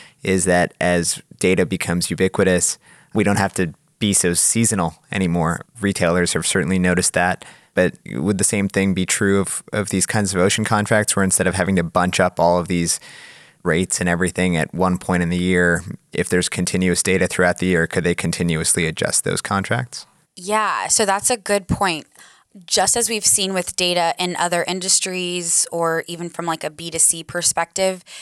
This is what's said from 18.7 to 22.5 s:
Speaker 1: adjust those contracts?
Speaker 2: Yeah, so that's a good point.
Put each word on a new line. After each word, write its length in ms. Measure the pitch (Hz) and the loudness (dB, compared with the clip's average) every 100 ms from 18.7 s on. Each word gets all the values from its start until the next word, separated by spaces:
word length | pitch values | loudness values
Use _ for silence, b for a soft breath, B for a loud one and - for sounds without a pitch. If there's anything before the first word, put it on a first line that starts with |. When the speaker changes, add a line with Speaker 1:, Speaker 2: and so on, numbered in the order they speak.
| - 80 | 0 -2
Speaker 1:
adjust 360 | 78 - - | -2 -2 -2
those 160 | - 92 | -2 -4
contracts? 680 | - 98 98 117 123 - - _ _ - | -2 -4 -2 -4 -4 -12 -18 _ _ -16
Speaker 2:
Yeah, 520 | 180 214 208 127 92 | -4 -2 -2 -4 -2
so 180 | - - | 0 2
that's 240 | 143 - | 0 0
a 80 | 247 | -4
good 320 | 190 202 185 | 0 -2 0
point. 380 | - 196 156 - - B B B | -2 0 -2 -8 -20 B B B